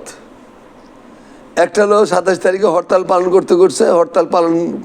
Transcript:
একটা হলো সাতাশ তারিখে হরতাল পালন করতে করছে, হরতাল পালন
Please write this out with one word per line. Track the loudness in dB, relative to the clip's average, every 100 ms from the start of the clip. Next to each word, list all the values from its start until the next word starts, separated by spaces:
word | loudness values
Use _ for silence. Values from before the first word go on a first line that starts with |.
| -16 -20 -20 -20 -20 -20 -20 -20 -20 -20 -20 -20 -20 -20 -8 -4
একটা | -2 0 2
হলো | 2 0
সাতাশ | 0 -2 -2
তারিখে | -2 0 0
হরতাল | -2 0 -2
পালন | 0 -2 2
করতে | 0 2 2
করছে, | 2 2 0
হরতাল | 2 0 -2 0
পালন | 0 0 -2 -4 -8